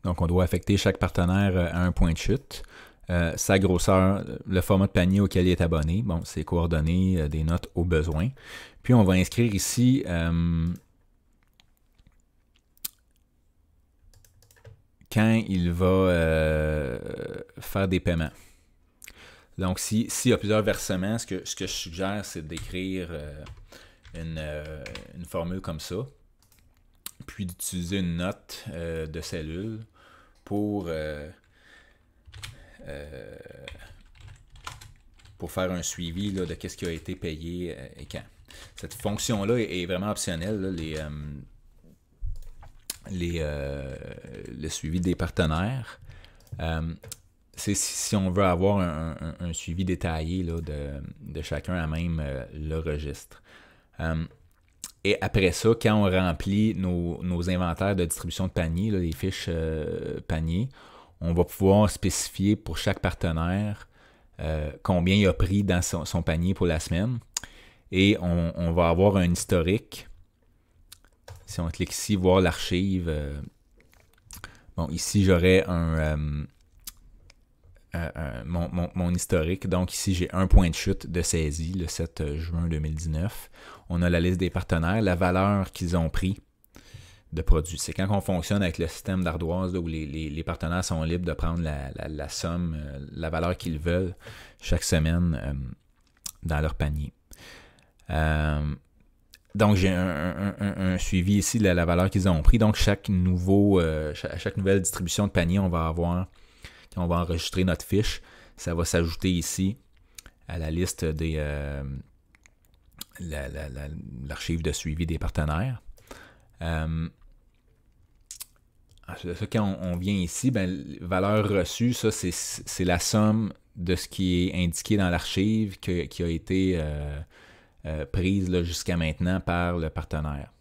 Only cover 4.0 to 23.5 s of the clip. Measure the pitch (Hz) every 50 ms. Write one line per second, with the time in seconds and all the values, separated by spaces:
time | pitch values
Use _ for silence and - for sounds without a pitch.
4 | 92 95 98 95 - - 65 - - - 92 90 - - 101 95 98 98 - 98
5 | 87 92 95 101 101 92 - 92 90 90 90 - 87 82 85 80 76 78 87 104
6 | 127 107 82 82 85 - - - 76 - 90 85 85 82 82 78 78 80 87 92
7 | 92 92 92 85 76 73 78 78 78 80 85 87 - - _ 90 85 90 85 78
8 | 82 90 76 78 90 127 135 - - - - - - - _ - - - 127 117
9 | 101 92 92 92 90 - - - 120 117 101 95 - - - - 123 127 131 139
10 | - - 87 82 82 85 82 85 85 85 85 82 82 85 87 - _ _ _ _
11 | _ _ _ _ _ _ _ _ _ _ _ _ _ _ _ _ _ _ _ _
12 | _ _ _ _ _ _ _ _ _ _ _ _ _ _ _ _ - - _ _
13 | _ _ _ _ _ _ _ _ _ _ _ _ _ _ _ _ _ _ _ _
14 | _ - _ - _ _ _ - _ _ _ _ _ - - _ _ _ _ _
15 | - _ - 113 107 110 113 113 - - 95 90 87 87 85 87 92 92 92 95
16 | 95 92 87 85 82 80 80 80 78 78 78 78 78 78 78 76 71 64 60 -
17 | - - - - - - - - - - _ - - - - 101 98 92 92 87
18 | - 90 87 82 80 76 - - - - - _ _ _ _ _ _ _ _ _
19 | - - - - - - - - _ _ _ - 92 92 92 - - - 107 110
20 | 117 - - - - 127 113 - - 101 107 107 101 107 95 - - - 95 90
21 | 92 101 113 117 - - 98 92 - - - - 98 90 - - - 87 80 87
22 | 95 95 101 104 95 - - 90 78 76 82 80 - - 92 90 92 95 95 92
23 | 87 80 82 76 73 76 71 76 78 -